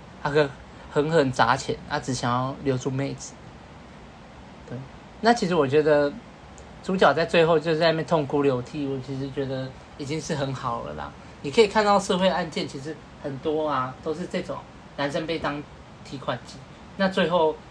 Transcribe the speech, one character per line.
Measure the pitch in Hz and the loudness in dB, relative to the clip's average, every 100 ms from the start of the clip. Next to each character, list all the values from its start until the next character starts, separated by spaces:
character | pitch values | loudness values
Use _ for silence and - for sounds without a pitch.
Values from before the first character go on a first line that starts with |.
| - - | -20 -8
他 | 147 | 0
个 | 147 139 - - - - | 2 2 -2 -18 -20 -4
狠 | 151 151 | -2 2
狠 | 165 135 | 4 4
砸 | 127 117 135 | 4 2 2
钱， | - - - | -2 -8 -6
他 | 147 | -6
只 | 135 | -4
想 | 127 123 | -2 0
要 | 123 131 143 | 0 -2 -4
留 | 139 127 | -2 -2
住 | 139 | -2
妹 | 131 139 | -4 -6
子。 | 131 - - - - - - - - - - - - - - - | -8 -14 -18 -20 -20 -20 -20 -20 -20 -20 -20 -20 -20 -20 -20 -14
对， | 123 135 - - - | -14 -14 -18 -20 0
那 | 220 | 4
其 | 240 175 | 4 4
实 | |
我 | 175 139 | 2 4
觉 | 151 | 4
得 | 147 147 143 - - - - - - - | 6 4 2 -2 -16 -20 -20 -20 -20 -10
主 | - 190 | -2 4
角 | 180 | 4
在 | 139 | 4
最 | 165 175 160 | 2 4 6
后 | 160 | 4
就 | 165 156 | 2 2
在 | 165 | 2
那 | |
边 | 160 147 | 2 0
痛 | 160 139 | 0 2
哭 | 147 | 2
流 | 139 123 | 2 0
涕， | 127 156 139 | -2 -6 -6
我 | 135 131 | -6 -6
其 | 135 | -8
实 | 139 | -6
觉 | 139 131 | -6 -4
得 | 131 131 - - - | -6 -8 -12 -18 -12
已 | |
经 | 139 156 | -8 -6
是 | 143 147 | -4 -4
很 | 135 | -4
好 | 131 127 117 | -4 -6 -6
了 | - - | -8 -10
啦。 | - - - - | -10 -12 -20 -12
你 | 143 | 0
可 | 233 | 4
以 | 202 | 4
看 | 220 208 | 4 4
到 | 202 | 4
社 | 190 180 | 2 2
会 | 190 | 2
案 | 165 165 | 0 -4
件 | 190 147 | -6 -6
其 | 143 | -8
实 | 147 - - - | -10 -12 -16 -12
很 | 147 135 | -10 -6
多 | 160 151 151 | -2 -2 0
啊， | 135 131 - | -2 -2 -6
都 | 160 | -8
是 | 156 170 | -6 -6
这 | 180 | -6
种 | 160 131 - - - - | -6 -10 -14 -20 -12 -6
男 | 143 | -4
生 | 160 160 | -4 -4
被 | 160 | -4
当 | 147 147 139 - - - | -4 -6 -10 -18 -20 -20
提 | - 139 | -16 -10
款 | - 123 - | -6 -8 -8
机， | - - - - - | -18 -20 -20 -12 -2
那 | 190 | 0
最 | 190 165 | 2 2
后 | 175 156 151 - | 4 2 0 -10